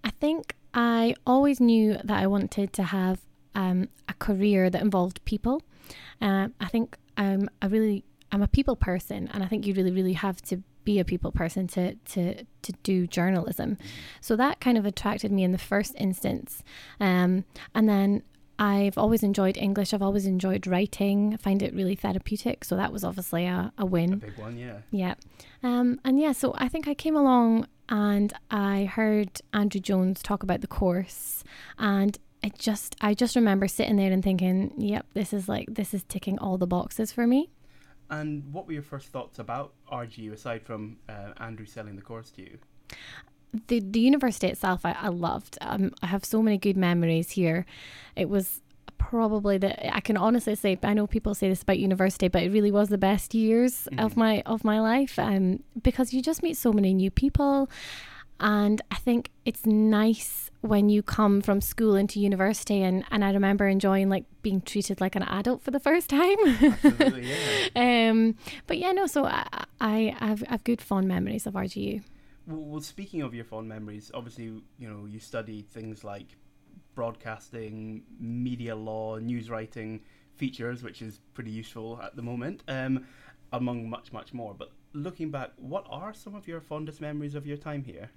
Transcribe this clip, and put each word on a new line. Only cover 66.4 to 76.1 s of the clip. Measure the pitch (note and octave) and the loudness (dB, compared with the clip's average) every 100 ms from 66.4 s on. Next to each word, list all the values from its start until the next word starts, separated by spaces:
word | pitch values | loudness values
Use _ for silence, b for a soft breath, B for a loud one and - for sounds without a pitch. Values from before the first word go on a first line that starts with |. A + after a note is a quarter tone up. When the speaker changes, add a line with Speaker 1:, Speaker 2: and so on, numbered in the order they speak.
| F#4 | 4
Speaker 2:
Absolutely, | A3 C#4 A3 C#4+ - C4+ C4 F3 B G#4+ G#4 F#4 - | 8 6 8 6 6 2 2 -4 B 0 0 0 2
yeah. | B3 A#3+ A3+ | 4 4 4
Speaker 1:
Um, | A3+ A3+ A3 B B - | 4 4 0 B B -8
but | F4 | -4
yeah, | F4+ | 0
no, | F#4 F#4 | 0 0
so | C#4+ - | 0 0
I, | - - - - - | -2 -6 -10 -12 -4
I, | A3 A3 A3 - | 0 2 0 -2
I | A3 | -4
have, | G#3+ | -4
I | A#3 | -4
have | A#3 - | -4 -2
good | A#3 | -4
fond | - G3 F#3+ | -2 0 0
memories | F3+ G3 G#3+ G3+ | 0 -2 -4 -6
of | G3 | -6
R | F#3+ | -6
G | G3+ G3+ | -6 -6
U. | G#3 - b b b - | -6 -12 b b b -14
Speaker 2:
Well, | D#3 | -12
well, | D3 D3+ | -10 -12
speaking | D3 - G3 E3 | -12 -16 -10 -8
of | C3 | -8
your | A#2 | -10
fond | A2+ A2 A2 | -12 -12 -12
memories, | G#2+ G#2+ G#2 G#2 | -12 -12 -14 -14
obviously, | B2 A#2+ A#2 A2+ | -14 -14 -14 -14
you | A2 - - A#2+ | -16 -20 -20 -18
know, | G#2 G#2 | -16 -16
you | G#2+ | -16
studied | - A#2+ A2 G#2+ G2+ | -10 -10 -10 -16 -16
things | A2+ A2 G#2+ | -16 -14 -14
like | G#2 | -16